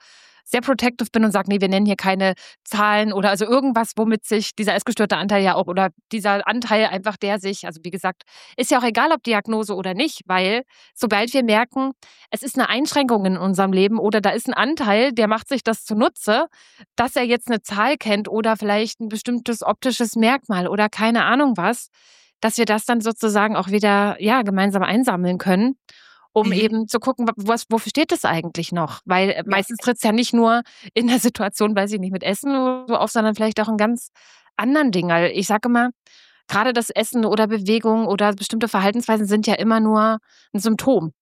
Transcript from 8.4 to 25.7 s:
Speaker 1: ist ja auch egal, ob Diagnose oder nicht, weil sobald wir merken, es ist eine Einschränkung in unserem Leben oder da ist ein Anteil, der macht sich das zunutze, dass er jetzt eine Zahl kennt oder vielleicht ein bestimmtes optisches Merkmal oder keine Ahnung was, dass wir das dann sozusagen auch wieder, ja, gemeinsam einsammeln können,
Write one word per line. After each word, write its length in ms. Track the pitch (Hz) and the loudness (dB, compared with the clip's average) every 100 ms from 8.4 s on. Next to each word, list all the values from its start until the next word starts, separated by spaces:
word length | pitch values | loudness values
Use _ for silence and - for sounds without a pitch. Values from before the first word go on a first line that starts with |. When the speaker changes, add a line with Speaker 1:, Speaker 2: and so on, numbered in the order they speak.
| - - | -14 -6
Speaker 1:
ist 120 | 254 | 0
ja 80 | 269 | 2
auch 60 | |
egal, 260 | 233 226 294 | 2 2 2
ob 100 | 330 | 0
Diagnose 520 | - 214 214 220 208 | 0 -2 0 -4 -4
oder 200 | 190 185 | -6 -6
nicht, 260 | 185 311 - - | -2 -4 -4 -4
weil 380 | 185 185 233 262 _ _ | 0 0 -2 -6 _ _
sobald 380 | - 226 202 240 | -6 0 0 0
wir 100 | 269 | 0
merken, 480 | 233 214 240 262 269 - - _ - | 2 2 2 -2 -4 -6 -16 _ -10
es 120 | 214 | -8
ist 160 | - 262 | -6 -2
eine 100 | 240 | 0
Einschränkung 560 | 220 302 294 262 220 | 0 0 0 2 2
in 140 | 190 185 | 0 0
unserem 340 | 190 185 190 | 0 0 2
Leben 260 | 185 196 226 | 4 2 2
oder 220 | 208 214 | 0 2
da 100 | 196 | 0
ist 160 | 220 - | -2 -2
ein 60 | |
Anteil, 580 | 208 233 320 226 208 269 | -2 0 0 2 2 2
der 160 | 233 214 | 2 0
macht 200 | 220 - | 0 -2
sich 160 | 254 | -4
das 200 | - 220 | -2 -4
zunutze, 640 | - 214 311 - - 226 330 _ _ - - | -4 0 0 0 0 0 0 _ _ -20 -12
dass 220 | - 247 277 | -4 -2 0
er 80 | |
jetzt 240 | 247 240 - | 0 0 0
eine 140 | 226 | -4
Zahl 340 | - 202 233 302 | -2 -2 0 0
kennt 320 | 220 208 208 | 0 -2 -2
oder 280 | 220 226 220 | -2 0 0
vielleicht 420 | 208 202 220 - | 0 0 -2 -6
ein 80 | 220 | -8
bestimmtes 540 | 220 - 240 240 233 | -8 -4 -4 -4 -4
optisches 520 | - 208 262 233 233 | -4 -2 -2 -2 -2
Merkmal 540 | 233 220 269 - 190 180 | 2 2 0 -2 -4 -2
oder 220 | 202 208 | 0 -2
keine 340 | - 220 233 | 0 0 2
Ahnung 300 | 175 247 285 220 | 2 2 2 2
was, 320 | 180 240 - _ _ _ _ _ | 0 -2 -8 _ _ _ _ _
dass 180 | 220 220 | -4 0
wir 80 | 220 | 0
das 180 | 214 | 0
dann 160 | - 233 | 0 -2
sozusagen 560 | 220 226 220 202 214 175 | -2 -2 0 2 2 0
auch 120 | 180 | 0
wieder, 460 | 202 208 202 202 - | 2 2 2 2 0
ja, 200 | 208 254 | 0 2
gemeinsam 400 | 208 190 202 190 | 2 0 2 0
einsammeln 560 | 185 208 254 180 180 180 | 0 2 2 0 0 0
können, 380 | - 185 240 | 2 2 2